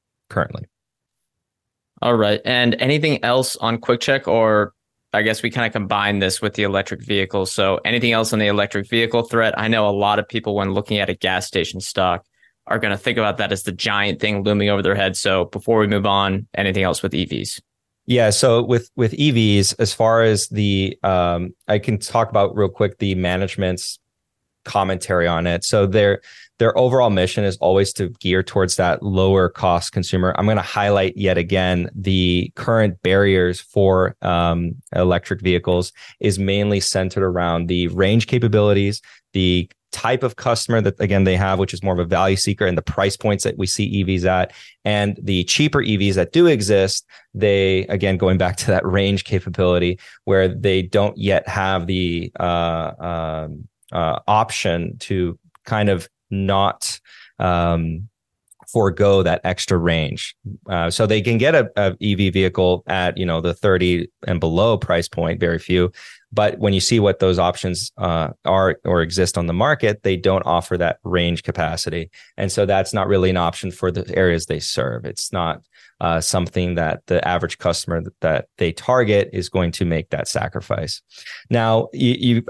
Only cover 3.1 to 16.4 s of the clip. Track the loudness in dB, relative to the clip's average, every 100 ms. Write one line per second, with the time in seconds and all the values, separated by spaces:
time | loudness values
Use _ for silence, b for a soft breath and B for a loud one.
3.1 | 0 0 0 0 -4 -4 -2 0 0 0
4.1 | 0 2 2 4 2 0 -6 _ _ _
5.1 | 0 0 0 -4 -2 -2 -4 -2 0 0
6.1 | 0 0 -2 -4 -2 -2 -2 -4 -8 -2
7.1 | -2 0 -2 -2 0 0 0 0 0 2
8.1 | 0 0 0 2 0 0 -4 -2 -2 0
9.1 | 0 0 0 0 0 0 2 2 2 2
10.1 | 0 -2 -6 -4 -2 -2 -4 -2 -2 -2
11.1 | -2 -2 -2 -2 -4 -4 -8 -8 -2 0
12.1 | -2 -8 _ _ _ -6 -4 -2 -2 -2
13.1 | -2 -2 -2 -4 -4 -6 -6 -2 0 -2
14.1 | -2 -2 0 0 0 2 2 0 0 0
15.1 | 0 0 0 -2 -4 0 2 2 0 0
16.1 | 0 0 -2